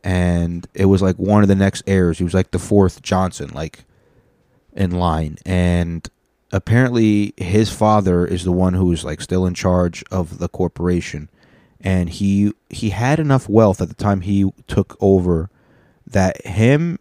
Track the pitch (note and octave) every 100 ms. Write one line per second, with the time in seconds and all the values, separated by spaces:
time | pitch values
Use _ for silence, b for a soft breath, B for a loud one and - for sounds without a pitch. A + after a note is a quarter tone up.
0 | F#2 F2+ F2+ F2 E2+ E2+ - - F#2+ F#2+
1 | F#2+ F2 F#2+ G#2 G2+ G2 G2 - - F#2+
2 | F2+ D#2+ F2 F#2 F#2 F#2 - G2+ F#2+ -
3 | - F#2+ F#2 - C#2+ C#2+ D#2+ - _ _
4 | _ _ _ _ _ _ _ - F#2+ F2+
5 | F2 D#2+ D#2 E2 - F#2 F2 F2 E2+ E2
6 | - _ _ _ _ G2 - A#2 C3 A#2+
7 | A2 G#2 G2+ - F2+ G2+ A2 - G#2+ G#2+
8 | F#2+ F2 F2 F2+ F2+ F2+ F#2 F#2 F2+ E2+
9 | - D#2 - F#2 F#2 F2 F#2 F2+ F2+ E2+
10 | - F#2+ E2 F2+ E2+ - F2+ - F2+ F2+
11 | - D#2 D2+ b b b b b F#2+ F#2
12 | F2 F2 G2+ G2 G2+ - _ - A2 F#2
13 | B2 D3+ D3+ C3+ - G#2+ G#2+ F#2 F2 -
14 | G#2 G2 F2 G2 F#2+ - _ - G2 -
15 | G2+ F#2+ F2+ E2+ E2+ b b b b b
16 | - G2+ F#2 - - F#2 A2+ C#3+ E3+ F3+